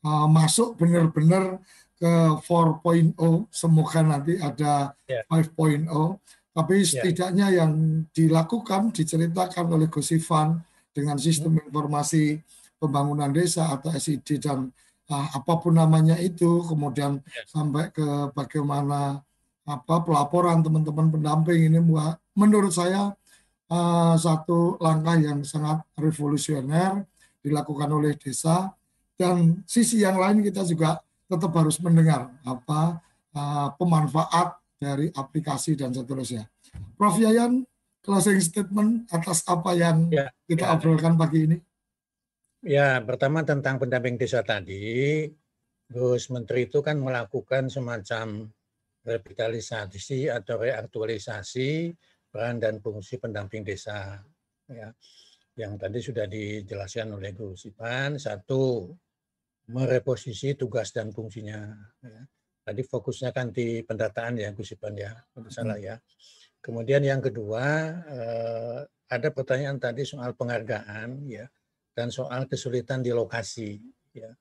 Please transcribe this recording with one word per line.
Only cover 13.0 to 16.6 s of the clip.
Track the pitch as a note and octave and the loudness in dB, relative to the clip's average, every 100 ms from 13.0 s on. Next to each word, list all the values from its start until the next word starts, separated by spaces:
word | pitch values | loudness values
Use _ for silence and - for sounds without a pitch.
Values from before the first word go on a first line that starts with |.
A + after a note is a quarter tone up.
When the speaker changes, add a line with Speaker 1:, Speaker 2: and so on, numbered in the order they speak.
| C#3+ D3 C#3+ | 0 0 0
Speaker 1:
desa | C#3+ F3 E3 E3 | 2 2 0 -2
atau | C#3 D#3+ D3+ | -2 -4 -4
S | - | -2
I | C#3 | -4
D | - D3 | -2 -4
dan, | D3 C3+ C3 _ _ _ _ | -2 -4 -6 _ _ _ _
eh, | D3 C#3 | -6 -4
apapun | C#3 - E3 F3 E3 | -6 0 0 4 6
namanya | D#3+ D#3+ D#3+ E3 | 6 6 6 4
itu, | F3+ E3 E3+ E3+ | 0 2 2 2